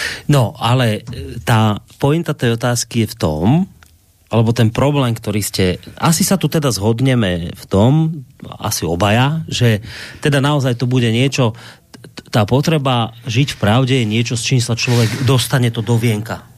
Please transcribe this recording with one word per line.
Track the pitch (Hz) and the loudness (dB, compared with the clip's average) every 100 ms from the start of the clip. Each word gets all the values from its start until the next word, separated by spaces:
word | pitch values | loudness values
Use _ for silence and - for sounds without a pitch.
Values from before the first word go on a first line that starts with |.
| - - - | -8 -6 0
No, | 147 104 - | 2 2 0
ale, | 113 127 120 107 | 0 2 2 -2
e, | - 123 135 127 | -6 -12 -12 -8
tá | - 113 110 104 - - | 0 2 2 0 -6 -4
pointa | 139 160 160 | 0 0 -2
tej | 147 120 117 | -2 -2 0
otázky | 123 123 - 117 | -2 -2 -4 -2
je | 107 | -2
v | - | -2
tom, | 80 76 95 160 190 - - _ _ _ - | -2 0 2 2 0 -8 -20 _ _ _ -4
alebo | 110 117 | 0 2
ten | 117 110 | 2 2
problém, | - 139 143 123 110 | 2 0 2 0 -2
ktorý | - 104 | -4 -4
ste... | 95 - 92 87 - - | -4 -2 0 -2 -8 -4
Asi | 156 165 | 0 2
sa | 190 190 | 2 2
tu | 147 | 0
teda | 165 143 | 0 0
zhodneme | 101 104 117 131 127 98 87 87 | 0 0 0 2 2 0 -2 -6
v | - - | -10 -2
tom, | 95 117 156 160 160 123 - - - | 2 4 4 2 -2 -12 -18 -18 -10
asi | 110 - 80 | -8 -4 -4
obaja, | 87 101 113 135 160 160 | 0 2 2 2 0 -4
že | 120 120 104 - - - - | 0 2 2 -4 -16 -16 -6
teda | 151 143 | -2 0
naozaj | 139 147 131 120 | 2 0 0 -2
to | 123 | 0
bude | 127 117 | 0 0
niečo, | 113 135 135 117 - - - _ - | 2 0 2 0 -2 -14 -20 _ -20
t-, | - - - | -20 -20 -4
tá | 117 104 | -2 2
potreba | 127 147 160 135 120 110 - - | 2 2 0 0 -2 -2 -6 -4
žiť | 113 147 - | -2 -2 0
v | |
pravde | 101 117 127 131 | 0 2 2 2
je | 107 | 0
niečo, | 110 117 120 | 0 -2 -4
s | - | 0
čím | 131 | 0
sa | 117 117 | 0 -2
človek | - 120 110 117 131 | 0 2 2 0 0
dostane | 131 - 139 120 | 0 0 0 0
to | 117 | -2
do | 104 117 | 0 0
vienka. | 120 104 101 92 - | 2 -2 -4 -10 -12